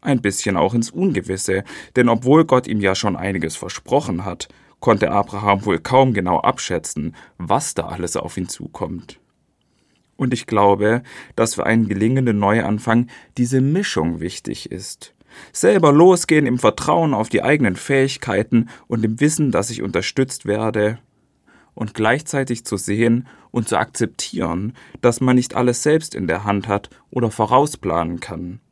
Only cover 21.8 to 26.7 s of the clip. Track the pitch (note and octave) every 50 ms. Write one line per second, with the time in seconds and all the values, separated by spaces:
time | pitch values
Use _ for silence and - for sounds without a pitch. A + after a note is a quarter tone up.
21.8 | A#2 G#2+ - - G#2+ A2 A#2+ D3+ D#3+ - - C#3 C3+ B2+ B2 A#2 - - - F#2+
22.8 | - - G2+ G#2+ A#2 A2+ A#2 A#2+ C3 - - _ _ _ - A#2+ A2 - - -
23.8 | - - _ - A#2+ G2+ - - - - - - G2+ D#2+ E2+ F2+ G2 A2 - -
24.8 | - - _ - - B2 A#2 - C3 B2+ B2 B2+ B2 - - - B2 B2 B2 -
25.8 | - D3+ D3+ D#3+ D#3 - - - F#2 E2 D#2+ F#2 G#2 G#2+ G2+ G2+ F#2+ G#2+